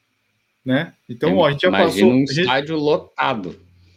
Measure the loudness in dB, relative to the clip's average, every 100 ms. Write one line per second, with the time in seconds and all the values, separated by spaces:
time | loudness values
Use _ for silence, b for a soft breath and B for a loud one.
0 | _ _ _ _ _ _ -4 -4 -4 _
1 | -18 -4 0 2 2 2 0 2 2 4
2 | 4 4 0 -2 0 -2 -2 -4 -2 -2
3 | -4 -6 -4 -4 -10 -16 _ _ _